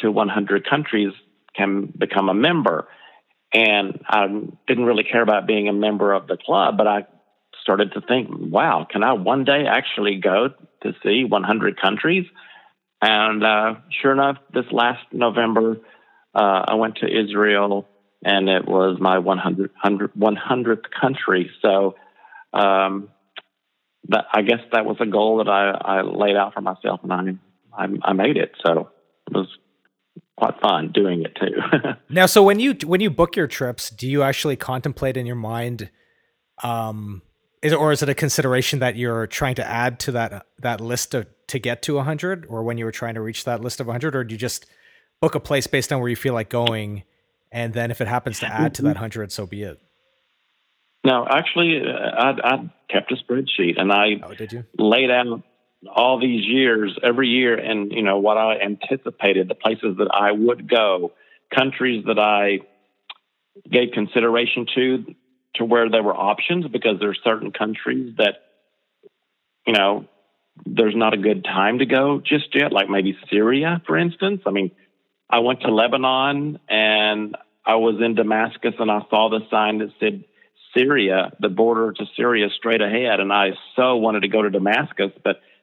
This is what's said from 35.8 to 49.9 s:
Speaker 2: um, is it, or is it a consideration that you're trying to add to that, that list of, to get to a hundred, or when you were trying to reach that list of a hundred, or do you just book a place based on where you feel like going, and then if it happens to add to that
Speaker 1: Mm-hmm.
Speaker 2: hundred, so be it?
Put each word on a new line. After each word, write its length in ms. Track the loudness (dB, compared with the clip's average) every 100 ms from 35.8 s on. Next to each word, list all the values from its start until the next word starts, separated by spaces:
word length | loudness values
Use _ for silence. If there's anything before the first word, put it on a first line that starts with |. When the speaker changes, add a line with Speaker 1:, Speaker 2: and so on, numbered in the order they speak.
| -12 _ _ _ _ _ _ -10
Speaker 2:
um, 580 | -6 -4 -6 -8 -12 -14 -18 _ _ _
is 100 | 0
it, 40 | 2
or 140 | 2
is 100 | 2
it 80 | 0
a 60 |
consideration 640 | 0 0 0 2 0 0 0
that 160 | -2
you're 320 | -2 -4 -2 -4
trying 300 | -4 -4 -4
to 100 | -4
add 320 | -2 -2 -2
to 120 | -4
that, 340 | -4 -4 -8 -18 _
that 200 | -6 -6
list 340 | -4 -6 -4
of, 120 | -6 -6 _ -10
to 100 | -6
get 240 | -4 -4
to 160 | -2 -2
a 60 |
hundred, 420 | -2 -4 -4 -6 -8
or 140 | -8
when 160 | -6 -4
you 60 |
were 80 | -6
trying 220 | -6 -8
to 60 | -6
reach 240 | -8 -8
that 160 | -6 -6
list 200 | -6 -8
of 80 | -6
a 40 |
hundred, 220 | -4 -4
or 80 | -4
do 120 | -6
you 40 | -6
just 280 | -6 -8 -14 _ _ _ _ _
book 140 | -2
a 60 | -2
place 260 | -2 -2 0
based 260 | -2 -2
on 80 | -2
where 80 | -2
you 80 | -2
feel 180 | -2
like 140 | -4 -4
going, 540 | -2 -2 -2 -6 -10 -14 _ _ _ _
and 240 | -8 -4
then 160 | -2 -4
if 100 | -2
it 60 | -2
happens 320 | -2 -4 -8
to 80 | -6
add 280 | -2 -2
to 80 | 0
that 80 | -2
Speaker 1:
Mm-hmm. 100 | -2
Speaker 2:
hundred, 320 | -6 -8 -8
so 140 | -8 -10
be 160 | -10
it? 160 | -12 -12 _